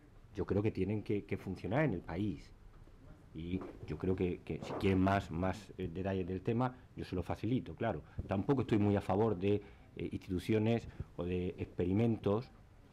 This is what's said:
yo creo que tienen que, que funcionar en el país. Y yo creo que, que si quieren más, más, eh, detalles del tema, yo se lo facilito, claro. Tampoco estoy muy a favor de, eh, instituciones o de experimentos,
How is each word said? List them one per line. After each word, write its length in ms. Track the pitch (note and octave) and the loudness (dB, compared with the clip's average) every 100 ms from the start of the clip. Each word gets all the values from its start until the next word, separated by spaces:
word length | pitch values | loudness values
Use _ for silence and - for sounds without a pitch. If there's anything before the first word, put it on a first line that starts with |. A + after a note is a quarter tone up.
| - - - | -20 -20 -12
yo 120 | - E2+ | -6 0
creo 180 | G2 | 2
que 80 | G#2+ | 2
tienen 320 | - F#2 G#2+ | 2 0 0
que, 220 | - G#2 - | 0 -2 -2
que 120 | G2 | -6
funcionar 460 | - F2+ F2+ A#2+ | -4 -6 0 2
en 100 | D#3 | 2
el 80 | F2 | 0
país. 480 | - E2+ G#2+ D2 - - - - - - - - - D#2+ | -4 -2 -2 -4 -10 -20 -20 -20 -20 -20 -20 -20 -16 -10
Y 240 | E2+ F2+ - - - | -4 -4 -4 -12 -10
yo 120 | D#2 | -2
creo 180 | F2+ F#2 | 0 2
que, 260 | F2+ E2+ | 2 0
que 160 | - E2 | -6 -6
si 100 | - | -4
quieren 260 | - G2 F#2+ | 0 4 6
más, 300 | F#2+ G2 - | 6 4 0
más, 420 | D#2+ F#2 F2+ - - | -2 -2 -2 -10 -8
eh, 100 | F#2 | -6
detalles 380 | E2 F#2+ F#2+ F2+ | -2 -2 0 -2
del 160 | F#2 | -2
tema, 340 | G#2 A#2 B2+ - - - | 0 0 0 -4 -16 -12
yo 80 | |
se 120 | E2 F2+ | -6 -6
lo 60 | |
facilito, 540 | - G2 G#2+ B2+ E2+ D#2 | -4 -4 -2 -2 -2 -4
claro. 260 | A2+ E2 - - - | -2 -2 -6 -12 -4
Tampoco 340 | F#2+ - C3+ | -2 2 2
estoy 180 | A2+ A2 | 4 4
muy 160 | G#2 G2+ | 6 4
a 60 | |
favor 360 | - F#2+ A2+ F#2+ | 2 2 2 2
de, 240 | G2 G#2 - - - - | 2 2 0 -18 -18 -10
eh, 140 | F2 | -6
instituciones 760 | - - F2+ - A2 A2 A#2 - - - - | -6 -4 -4 2 2 4 2 -2 -12 -12 -6
o 60 | |
de 260 | F2 F2+ F2+ - | -2 -2 -2 -4
experimentos, 920 | F2+ - F2+ G2 A#2 G#2+ G#2 G#2 C3 - - - - | -8 -2 2 4 4 2 2 0 -2 -16 -20 -20 -20